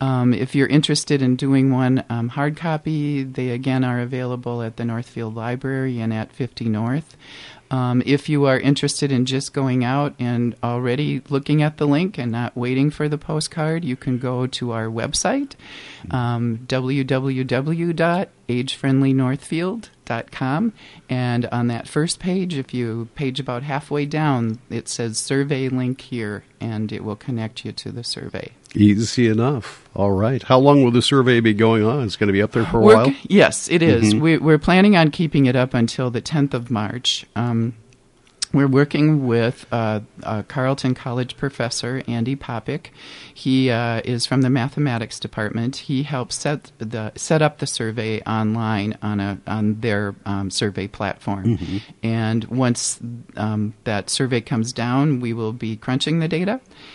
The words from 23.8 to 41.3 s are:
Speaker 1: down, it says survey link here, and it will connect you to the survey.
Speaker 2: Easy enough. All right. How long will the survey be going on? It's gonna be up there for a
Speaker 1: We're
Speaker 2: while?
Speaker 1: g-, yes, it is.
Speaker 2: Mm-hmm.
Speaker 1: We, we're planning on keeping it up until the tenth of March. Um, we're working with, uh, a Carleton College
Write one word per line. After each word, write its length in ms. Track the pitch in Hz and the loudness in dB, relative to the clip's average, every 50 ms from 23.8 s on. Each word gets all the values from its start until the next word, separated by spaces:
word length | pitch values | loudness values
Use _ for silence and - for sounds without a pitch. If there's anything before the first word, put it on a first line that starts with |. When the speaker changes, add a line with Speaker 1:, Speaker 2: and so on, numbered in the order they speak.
| - - 147 147 143 | -6 -4 -4 -4 -4
Speaker 1:
down, 520 | 143 156 151 156 147 135 120 117 113 110 - - - | -2 -2 0 0 2 2 2 0 -2 -4 -6 -10 -8
it 160 | 113 117 - | -8 -8 -8
says 320 | - - - 117 113 110 - | -8 -6 -6 -6 -4 -4 -6
survey 500 | - - 135 139 139 143 143 131 135 127 | -4 -2 0 0 0 0 -2 -2 -2 -2
link 320 | 131 127 127 123 131 - | -2 -2 -2 -2 -4 -6
here, 420 | - - 131 117 110 104 104 - - _ _ - | -10 -10 -8 -6 -6 -6 -8 -10 -12 _ _ -10
and 320 | - 113 110 107 110 104 | -8 -6 -4 -4 -4 -6
it 120 | 107 104 101 | -6 -8 -8
will 120 | 107 107 | -8 -8
connect 480 | - - 135 123 113 110 110 - - - | -8 -8 -6 -6 -6 -6 -6 -10 -10 -12
you 60 | 110 - | -12 -12
to 180 | - - 104 | -10 -12 -10
the 120 | 104 120 117 | -12 -10 -8
survey. 480 | - - - - - - - - - _ _ _ - - | -8 -10 -8 -10 -10 -10 -10 -12 -12 _ _ _ -6 2
Speaker 2:
Easy 520 | - 104 104 101 107 113 - - 127 120 | 6 6 6 6 4 0 -2 0 2 2
enough. 600 | 110 107 113 117 139 147 113 - - - - - _ - | 4 4 2 2 0 0 -4 -6 -10 -16 -18 -20 _ -2
All 160 | 95 98 101 | 0 2 2
right. 320 | 98 92 107 120 135 117 - | 2 2 2 2 0 -2 2
How 160 | - 131 131 | 4 4 6
long 240 | 139 143 143 143 131 | 8 8 8 8 6
will 80 | 120 | 6
the 100 | 120 123 | 4 4
survey 380 | - - 139 135 123 127 120 117 | 4 4 4 4 6 6 4 6
be 140 | 113 113 104 | 4 4 4
going 280 | 104 110 113 113 107 104 | 6 4 4 6 4 4
on? 200 | 110 139 147 120 | 2 2 0 -2
It's 120 | 98 - | -4 -2
gonna 160 | - 107 101 | 0 2 4
be 100 | 98 98 | 4 4
up 100 | 104 - | 2 2
there 140 | - 120 107 | 2 0 0
for 120 | 82 92 | 2 2
a 40 | 113 | 6
Speaker 1:
We're 140 | 101 107 - | 10 10 10
Speaker 2:
while? 100 | 110 123 139 | 10 8 4
Speaker 1:
g-, 80 | 139 - - | 2 -2 -2
yes, 440 | - 190 202 131 - - - - - | 4 6 6 6 6 4 -2 -2 0
it 120 | 165 170 | 2 4
is. 320 | 165 160 123 117 113 104 107 | 6 6 6 6 6 6 6
Speaker 2:
Mm-hmm. 60 | 113 151 | 6 4
Speaker 1:
We, 140 | 165 156 | 4 4
we're 220 | - - 160 156 156 | 4 6 6 4 6
planning 360 | - 170 175 185 202 208 202 | 6 4 6 6 8 8 8
on 140 | 170 160 147 | 6 6 4
keeping 380 | - - 170 147 - 147 135 | 2 0 -2 0 4 4 4
it 80 | 123 127 | 4 4
up 180 | 123 127 127 - | 2 2 2 2
until 380 | 120 117 110 - - 127 123 | 0 0 0 0 -2 -4 -2
the 100 | 120 113 | -2 -4
tenth 320 | - - 165 147 143 135 - | -4 -2 0 0 0 0 -2
of 160 | 120 120 120 | -6 -4 -2
March. 560 | 117 104 107 101 120 123 - - - - - _ - | -2 -2 -2 -4 -6 -4 -4 -4 -4 -4 -8 _ -4
Um, 380 | 110 120 120 117 113 113 120 117 - - _ - _ _ _ _ _ _ _ _ - - - - | -4 -2 0 0 0 -2 -2 -4 -10 -20 _ -20 _ _ _ _ _ _ _ _ -10 -8 0 2
we're 140 | 139 139 | 4 4
working 580 | 135 131 139 143 147 - 147 151 156 156 143 131 | 6 6 4 4 4 2 2 4 4 4 4 2
with, 400 | 120 113 117 113 123 - - - - | 2 2 2 2 0 -2 -4 -8 -6
uh, 280 | 120 117 113 107 107 104 113 - _ - - | -4 -2 0 0 -2 -4 -6 -8 _ -12 -8
a 180 | - 110 104 98 | -6 -6 -6 -6
Carleton 500 | _ - 135 127 131 139 - - 127 127 | _ -4 -2 -2 -2 -2 0 0 -2 -2
College 400 | - - 131 120 127 123 123 | -2 -4 -6 -4 -4 -4 -6